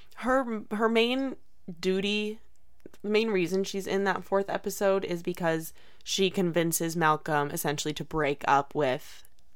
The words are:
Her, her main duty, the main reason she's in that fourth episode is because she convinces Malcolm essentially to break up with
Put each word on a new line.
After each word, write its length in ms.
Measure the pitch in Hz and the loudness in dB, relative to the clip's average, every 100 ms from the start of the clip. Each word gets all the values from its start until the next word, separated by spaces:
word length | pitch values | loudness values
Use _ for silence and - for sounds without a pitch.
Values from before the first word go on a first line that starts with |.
| - - | -14 -6
Her, 480 | 226 262 240 220 - | 2 2 2 -4 -4
her 180 | 208 226 | 0 4
main 460 | 226 233 254 269 - - - - 165 | 4 4 2 -2 -6 -12 -14 -12 -4
duty, 600 | 185 190 202 208 214 220 - - - - - - | 0 2 2 0 -2 -6 -12 -16 -14 -14 -14 -8
the 60 | 208 | 0
main 200 | 208 226 | 2 4
reason 340 | 190 165 190 | 2 2 0
she's 220 | 196 196 185 | 0 -2 0
in 180 | 196 196 | 0 2
that 180 | 185 | 0
fourth 260 | - 196 196 | 2 0 2
episode 560 | - 202 - 202 190 - | -2 -4 0 2 2 0
is 160 | 175 | -4
because 520 | 175 175 170 160 160 - - - - | -2 0 2 0 -2 -12 -16 -12 -4
she 240 | - 190 | 2 2
convinces 680 | 196 175 175 165 160 165 165 | 4 2 4 2 2 0 2
Malcolm 520 | 156 151 - 147 143 | 4 4 2 0 0
essentially 420 | 165 156 147 156 | -2 -2 -2 -2
to 100 | 151 | -4
break 400 | 151 160 143 147 - | -4 0 0 2 4
up 300 | 139 139 147 | 4 4 0
with 480 | 135 139 - - - - - | 2 0 -4 -14 -14 -14 -16